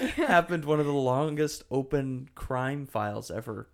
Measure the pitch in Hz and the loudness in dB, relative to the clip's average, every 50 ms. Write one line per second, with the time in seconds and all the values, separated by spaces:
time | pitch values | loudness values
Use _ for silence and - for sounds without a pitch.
0 | 262 320 - 302 330 277 185 170 165 170 175 165 147 147 151 151 147 143 143 143 | -2 -2 0 2 2 4 6 6 4 4 2 -2 0 2 2 2 2 2 2 2
1 | 131 127 127 135 151 156 147 151 151 143 - - - - - 135 131 135 151 143 | 2 2 2 2 2 0 0 0 0 0 -2 -6 -8 -4 -2 -2 0 0 0 0
2 | 135 131 131 127 135 151 - - - - 131 127 127 135 143 143 139 131 - 110 | 0 -2 -4 -6 -8 -10 -12 -10 -6 -4 -2 -2 0 -2 -2 -4 -6 -6 -4 -2
3 | 104 104 104 110 110 - 85 110 113 113 107 104 117 - | -2 -2 -2 -4 -6 -6 -6 -6 -6 -6 -8 -8 -10 -12